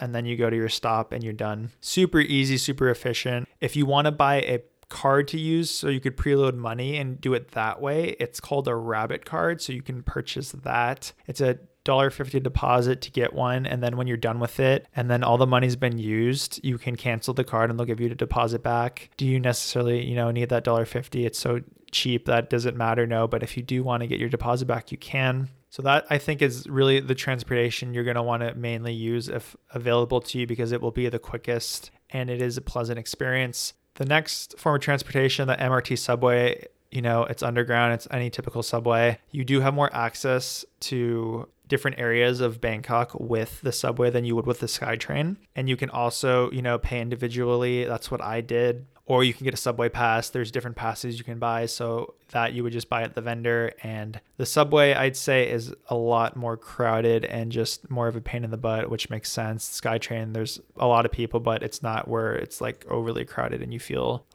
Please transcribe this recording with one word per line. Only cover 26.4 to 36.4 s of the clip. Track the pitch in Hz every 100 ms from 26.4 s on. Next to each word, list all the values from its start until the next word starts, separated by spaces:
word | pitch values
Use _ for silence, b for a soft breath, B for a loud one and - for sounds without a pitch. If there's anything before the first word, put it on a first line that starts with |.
is | 139 123 -
really | 135 135 135
the | 135
transportation | 127 - 127 - 123 120 - 123
you're | 120
gonna | 120 120
wanna | 117 117 117 120
mainly | 120 117 117
use | 113 113 117 113
if | 120 - - _
available | 123 120 120 120 127
to | - 131
you, | 120
because | 117 117
it | 120
will | 117
be | 127 123
the | 117
quickest | - 117 - 120 - - - _ _
and | 131 123
it | 123
is | 123 123
a |
pleasant | - 123 117 120
experience. | 117 - 131 127 127 - - - _
The | -
next | 135 156 151 - - -
form | 165
of | 143
transportation, | 143 139 - 139 131 - 131
the | 127
M | 127
R | 127
T | -
subway, | 123 - 120 123 123